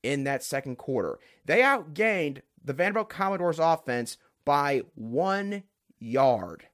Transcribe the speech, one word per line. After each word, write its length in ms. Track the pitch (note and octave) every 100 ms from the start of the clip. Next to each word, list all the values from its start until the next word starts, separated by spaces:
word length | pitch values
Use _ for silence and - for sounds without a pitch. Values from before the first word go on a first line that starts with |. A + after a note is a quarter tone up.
in 220 | A#2+ C#3+
that 200 | C#3 C3+
second 340 | - C3+ C3+ B2
quarter. 420 | - B2+ F2+ - _ _
They 160 | - F#3
outgained 840 | C4+ C4+ D#3 D3+ A3 G3 D3+ C#3 _ _
the 120 | C#3
Vanderbilt 340 | C#3 F#3 G#3+ G#3
Commodores 480 | - G3 G3 F3 D#3+
offense 600 | D#3+ D#3+ - A#2+ A#2 - _ _
by 400 | - C#3+ C#3+ C3+ -
one 720 | - A2+ B2 F#3+ G3 G3+ G3+ G3 _ _ _
yard. 720 | A2+ B2+ C3+ A2+ F2 E2 -